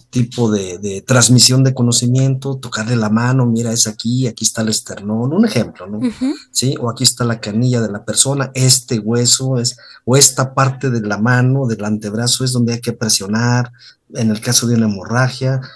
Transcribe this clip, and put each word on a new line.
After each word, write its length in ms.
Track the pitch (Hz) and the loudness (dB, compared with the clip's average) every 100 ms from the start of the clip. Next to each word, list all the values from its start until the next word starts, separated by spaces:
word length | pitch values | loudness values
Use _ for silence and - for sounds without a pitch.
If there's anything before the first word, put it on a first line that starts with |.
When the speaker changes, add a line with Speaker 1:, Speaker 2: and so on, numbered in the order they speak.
| _ | _
Speaker 1:
tipo 400 | 127 120 123 113 | -2 -2 0 0
de, 280 | 104 92 90 | 0 -2 -8
de 240 | 101 98 | -8 -8
transmisión 600 | - 123 113 123 117 131 | 2 2 6 6 6 4
de 100 | 135 | 2
conocimiento, 840 | 127 120 117 123 127 135 131 139 135 | 2 0 2 2 2 2 0 -4 -8
tocarle 380 | - 107 110 120 | -8 -6 -2 0
la 140 | 107 | 2
mano, 360 | 110 123 131 120 | 2 2 2 2
"Mira, 280 | 113 117 | 0 0
es 140 | 113 110 | 0 -2
aquí, 400 | 104 117 127 123 | -2 -2 0 -2
aquí 180 | - 110 | -2 -4
está 160 | - | -2
el 80 | 110 | -2
esternón", 640 | 104 - - 101 113 127 | -2 -6 -10 -4 -2 0
un 120 | 175 226 | 2 2
ejemplo, 420 | 127 - - 131 | 0 -2 -6 -12
¿no? 100 | 208 | -6
Speaker 2:
Ujú. 360 | 247 - 254 349 - | -6 -4 -4 -6 -6
Speaker 1:
¿Sí? 240 | - - - | -2 -2 -2
O 100 | 120 | -4
"Aquí 140 | 120 | -2
está 220 | 123 - 120 | -2 0 -2
la 160 | 113 | -2
canilla 400 | 107 107 127 120 | -4 0 0 0
de 100 | 107 | -2
la 140 | 101 - | -4 -6
persona, 460 | - 135 139 131 | -2 0 -2 -4
este 460 | 127 131 - - 113 | 0 2 0 -2 -4
hueso 600 | 104 120 123 - 131 127 | 0 0 2 0 0 -2
es, 160 | 120 - - - - | -2 -6 -16 -10 2
o 100 | 131 | 4
esta 380 | 139 - 131 | 4 2 -2
parte 360 | - 131 135 135 | 0 0 0 -2
de 100 | 117 | -2
la 160 | 104 101 | -2 0
mano, 500 | 117 123 127 135 123 | 2 4 4 2 0
del 160 | 104 | -2
antebrazo 600 | 104 104 104 110 123 - 131 | -2 -4 -4 -2 -2 0 0
es 80 | |
donde 200 | 123 117 | 0 0
hay 60 | 117 | 0
que 140 | 120 | -4
presionar, 760 | 110 110 - 98 110 120 123 120 - - - _ | -4 -2 -2 -2 0 2 2 0 -8 -20 -20 _
en 160 | 139 110 | -4 -2
el 80 | 104 | 0
caso 280 | 123 120 120 | 0 0 2
de 80 | 117 | 2
una 100 | 110 | 2
hemorragia, 760 | 98 90 120 127 - 131 135 131 | -2 -2 0 0 0 -2 -2 -6